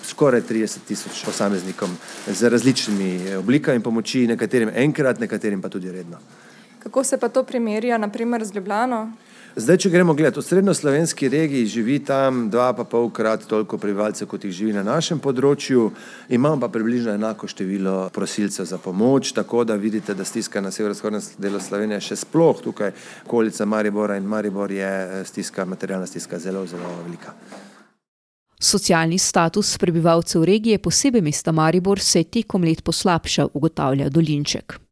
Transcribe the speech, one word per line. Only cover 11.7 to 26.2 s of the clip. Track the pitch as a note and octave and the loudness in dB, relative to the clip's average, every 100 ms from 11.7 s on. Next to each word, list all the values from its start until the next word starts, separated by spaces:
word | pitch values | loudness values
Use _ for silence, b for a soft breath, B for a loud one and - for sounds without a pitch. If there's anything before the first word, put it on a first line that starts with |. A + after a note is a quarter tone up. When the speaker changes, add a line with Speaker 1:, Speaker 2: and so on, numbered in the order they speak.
| G#2+ A2 C#3+ C#3+ | 0 0 0 0
Speaker 1:
tam | C3+ C3+ B2+ A2+ | 2 2 2 0
dva | A#2 B2 | 2 2
pa | A#2+ | 0
polkrat | A2 A#2 A#2+ G#2 A2 A2 - | -2 0 0 0 0 0 0
toliko | A2 G#2 G#2 | -2 0 -4
prebivalcev, | G#2 G2 G#2+ G2+ G2 | -4 -2 -2 -2 -8
kot | G2+ G2 | -8 -8
jih | F2 | -4
živi | A2 G2+ | -2 -2
na | F#2+ | 0
našem | D3 D#3+ D#3 | -2 0 -2
področju. | C3+ B2+ C#3 C#3+ - B2+ A2 B B B B | -2 2 2 2 2 2 2 B B B B
Imamo | B2 C#3+ D3+ | 2 2 2
pa | A#2+ | -2
približno | G#2+ A2 B2 A#2 G2+ | -2 0 0 -2 -2
enako | A2 G#2+ G#2 | -2 -4 -10
število | - F#2+ G2 F#2+ F#2+ F#2+ - | -8 -4 -2 0 -2 -2 -4
prosilcev | F#2 - G2+ G2+ F2 | -6 -2 -2 -2 -6
za | F2 | -6
pomoč, | - F2+ A#2 C3+ - - | -6 2 4 4 2 -4
tako | G#2 A#2 A#2 | -2 0 0
da | G#2+ | 0
vidite, | G#2+ G#2+ F2+ F#2+ | 0 -2 -4 -6
da | |
stiska | F#2+ A#2 G2+ G#2 | -4 -6 -4 -4
na | G2 | -6
severovzhodnem | - G#2+ G2+ A2 G#2 G2+ - | -4 -4 -2 -4 -4 -8 -6
delu | G2 G2 | -4 -4
Slovenije | F#2 G2+ G#2+ G#2 - | -4 -4 -2 -4 -6
še | G#2 | -8
sploh | - D#3+ E3 B2 | -2 4 4 4
tukaj, | - G#2 G#2 - B B - | -4 -4 -6 -6 B B -2
okolica | A#2 A2 - G#2 | 0 0 0 -2
Maribora | G#2+ G#2 G#2 G#2 G2 | 0 0 0 -2 -2
in | G2 | -4
Maribor | G#2+ G#2 G2 G2+ | -2 -2 -4 -4
je, | G2 G2 | -4 -4
eh, | G2 F#2 F#2+ F#2 | -4 -4 -8 -8
stiska, | - F#2+ - F#2 | -8 -8 -6 -6
materialna | F#2 F#2 F#2+ F2+ | -6 -6 -6 -6
stiska | - | -10